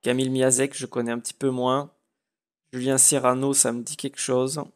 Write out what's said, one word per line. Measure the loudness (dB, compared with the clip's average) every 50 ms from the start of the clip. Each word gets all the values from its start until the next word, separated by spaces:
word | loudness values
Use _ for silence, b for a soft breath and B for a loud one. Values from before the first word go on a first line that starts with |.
| 0
Camille | 0 0 0 0 0
Miazek, | 2 2 4 4 4 2 2 -2 -2
je | -10 -12
connais | -6 -4 -4 -2 -2
un | -4
petit | -4 -6 -10 -8
peu | _ -2 -2
moins. | -2 0 0 2 0 0 -2 -6 _ _ _ _ _ _ _ _ _ _ _ _ _ _ _ _
Julien | -10 -4 -2 0 2 4
Serrano, | 4 4 4 4 2 2 2 2 0 0 2
ça | 2 2 0
me | 0 -4
dit | -8 -10 -10
quelque | -8 -10 -10 -8 -6
chose. | -4 0 0 0 0 0 -4 -8 -10 -12 _